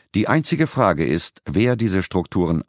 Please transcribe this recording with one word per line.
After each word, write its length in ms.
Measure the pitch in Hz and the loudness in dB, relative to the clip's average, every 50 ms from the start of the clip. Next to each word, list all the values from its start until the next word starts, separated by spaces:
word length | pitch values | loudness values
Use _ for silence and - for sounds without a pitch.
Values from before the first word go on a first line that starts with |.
| _ _ - | _ _ -4
Die 120 | 104 107 - | -2 0 2
einzige 380 | 123 160 147 - - - 160 | 2 0 0 0 0 0 0
Frage 400 | - - 135 123 95 82 73 80 | 0 0 2 2 2 2 2 0
ist, 360 | 64 76 85 - - - _ - | 0 0 -2 -2 -4 -8 _ -10
wer 300 | - 71 92 113 123 123 | -4 0 0 2 2 2
diese 260 | 107 117 107 92 95 | 0 0 0 0 0
Strukturen 600 | 87 - - 92 87 - - 98 87 82 85 78 - | -2 -2 -2 -2 -2 -2 -2 -2 0 0 0 -2 -2